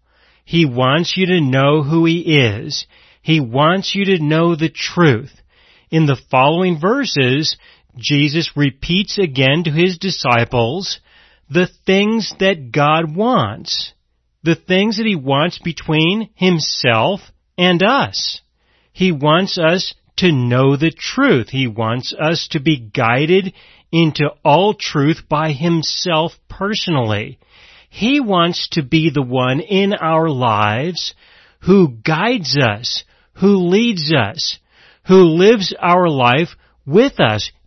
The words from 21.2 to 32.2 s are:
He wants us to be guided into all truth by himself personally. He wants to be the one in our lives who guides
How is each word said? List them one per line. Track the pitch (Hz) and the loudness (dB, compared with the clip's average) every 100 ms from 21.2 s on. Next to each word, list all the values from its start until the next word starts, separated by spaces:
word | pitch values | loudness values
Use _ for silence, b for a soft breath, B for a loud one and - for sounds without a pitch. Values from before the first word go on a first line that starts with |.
| 277 147 104 | 2 2 0
He | 135 127 | -4 -4
wants | 104 113 123 - - | -4 -4 -4 -6 -4
us | 156 165 - | -4 -4 -4
to | 160 | -4
be | 139 147 | 0 -2
guided | 110 - 117 123 156 185 190 b b b b | -4 -2 0 0 2 0 0 b b b b
into | 165 160 139 151 - | 0 0 0 -4 -2
all | 156 147 202 | 2 4 2
truth | 208 - 151 139 165 - | -2 -4 0 0 0 -2
by | 151 156 | -4 -2
himself | 131 170 165 143 - 185 160 165 - - | -2 0 0 -2 -6 -2 -2 -2 -6 -18
personally. | - 196 214 - 147 113 104 120 131 b b b b b | -8 -6 -4 -2 -2 0 -2 -6 -14 b b b b b
He | - 214 285 | -4 0 0
wants | 233 185 170 170 - | 0 0 0 -2 -6
to | 165 | -6
be | 131 160 160 | -2 0 0
the | 143 | 0
one | 127 127 127 135 | -2 0 0 -2
in | - 190 196 | -2 0 0
our | 202 160 160 160 | -2 0 0 0
lives | 135 123 104 104 110 160 160 - - b b b b | 0 0 2 0 0 -4 -6 -10 -14 b b b b
who | - 196 165 | 2 4 4
guides | 117 151 156 | 0 -4 -2